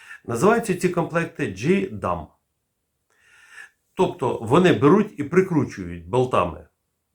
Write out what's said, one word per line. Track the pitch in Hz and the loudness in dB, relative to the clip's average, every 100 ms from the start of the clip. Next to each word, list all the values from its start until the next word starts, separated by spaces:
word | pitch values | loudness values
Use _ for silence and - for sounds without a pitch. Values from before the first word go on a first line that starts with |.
| - - - | -20 -16 -8
Називаються | 113 190 233 226 185 | 0 2 2 0 -2
ці | 175 | -2
комплекти | 175 156 165 160 - 123 | -2 -4 -4 -6 -6 -8
G | 92 131 196 135 107 | -2 0 0 -2 -6
dam. | 92 85 78 _ _ _ _ _ _ _ _ _ _ _ _ - - _ _ | -4 -4 -8 _ _ _ _ _ _ _ _ _ _ _ _ -20 -20 _ _
Тобто | - 185 - 123 117 | -2 -2 0 -4 -4
вони | 110 156 175 | 2 4 6
беруть | 113 143 202 - - | 6 6 4 2 -6
і | |
прикручують | 139 180 185 156 113 - 87 87 85 | -2 0 2 0 -2 -6 -12 -12 -2
болтами | 120 131 107 87 78 - _ _ _ _ | 0 2 0 -2 -4 -18 _ _ _ _